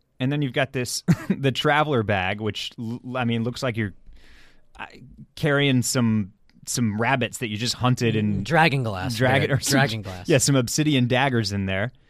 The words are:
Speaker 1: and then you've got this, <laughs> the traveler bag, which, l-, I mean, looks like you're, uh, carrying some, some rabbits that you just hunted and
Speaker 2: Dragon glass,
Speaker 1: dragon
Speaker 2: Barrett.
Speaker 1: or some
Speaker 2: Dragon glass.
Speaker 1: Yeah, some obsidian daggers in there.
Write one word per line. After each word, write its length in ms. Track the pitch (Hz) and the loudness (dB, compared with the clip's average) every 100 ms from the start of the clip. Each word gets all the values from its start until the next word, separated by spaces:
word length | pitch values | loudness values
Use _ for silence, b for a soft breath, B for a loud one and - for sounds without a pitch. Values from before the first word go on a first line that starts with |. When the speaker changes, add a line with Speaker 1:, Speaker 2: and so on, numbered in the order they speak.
| _ - | _ -4
Speaker 1:
and 140 | 127 | -2
then 80 | 147 | 0
you've 120 | 139 | -2
got 180 | 147 131 | -2 -2
this, 300 | 131 123 - - - | -2 -4 -2 0 0
<laughs> 120 | - | 0
the 240 | 185 135 | -2 0
traveler 500 | 113 151 147 151 127 | 0 2 2 2 0
bag, 380 | 104 98 92 104 | 0 0 -2 -2
which, 320 | 107 - - - | -4 -6 -8 -10
l-, 220 | 113 123 127 127 | -10 -8 -8 -4
I 80 | |
mean, 200 | 117 117 | -2 -2
looks 180 | 117 123 | -2 -4
like 140 | 131 110 | -4 -2
you're, 160 | 104 - - - b b b b b - | -4 -6 -20 -20 b b b b b -16
uh, 80 | - - 127 - - - | -16 -16 -20 -20 -20 -4
carrying 460 | 151 143 143 127 | 0 2 4 2
some, 500 | 120 131 117 110 95 - _ _ - | 2 0 2 0 -2 -8 _ _ -8
some 320 | - 113 104 | -2 0 0
rabbits 380 | 117 135 113 - | 0 0 -2 -4
that 100 | 117 | -6
you 80 | 104 | -4
just 160 | 120 | -4
hunted 420 | - 123 127 117 110 | 0 0 2 2 2
and 280 | 107 98 | 0 -2
Speaker 2:
Dragon 380 | 101 160 165 135 | 0 2 4 2
glass, 320 | 113 95 92 113 | -2 -4 -4 0
Speaker 1:
dragon 320 | 127 139 147 | 2 2 2
Speaker 2:
Barrett. 120 | 139 | 0
Speaker 1:
or 20 | |
some 100 | - 139 | 2 2
Speaker 2:
Dragon 240 | 135 113 | 2 -2
glass. 260 | 95 92 90 | -8 -6 2
Speaker 1:
Yeah, 100 | 139 | 2
some 180 | - 135 | 4 2
obsidian 500 | 117 - 151 135 120 | 2 0 2 2 2
daggers 460 | 127 139 120 98 | 2 2 0 0
in 140 | 101 95 | -2 -2
there. 260 | 95 107 - | -2 -4 -8